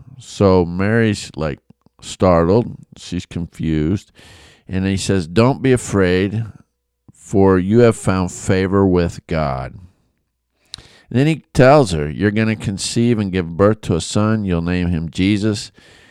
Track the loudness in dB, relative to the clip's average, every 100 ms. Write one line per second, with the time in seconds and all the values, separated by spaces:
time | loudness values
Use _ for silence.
0 | -20 -20 -18 0 4 4 2 -2 -2 0
1 | 0 -2 -8 -8 -8 -8 _ _ _ _
2 | -18 0 2 4 4 2 0 -8 -20 -20
3 | -10 -10 -8 -10 -10 -8 -4 -2 -2 -2
4 | -6 _ -20 -20 -20 _ -10 -4 -2 -2
5 | -2 -2 0 2 2 2 0 0 0 0
6 | 2 2 0 -4 -8 -12 _ _ _ _
7 | -20 _ -4 2 4 4 4 4 4 2
8 | -2 -2 -4 -6 -2 -2 0 2 2 2
9 | 0 -4 -8 -4 -4 -6 -10 -16 -20 _
10 | _ _ _ _ _ _ _ -20 -20 _
11 | _ 0 0 -2 -4 4 6 6 4 -2
12 | -4 -2 -2 0 -2 -2 -6 -6 -4 -2
13 | 0 0 -2 -4 -4 0 2 2 -2 -4
14 | -2 -2 0 -2 -2 -2 -2 -2 -2 -4
15 | -6 -2 0 0 -2 -4 -8 _ _ _
16 | _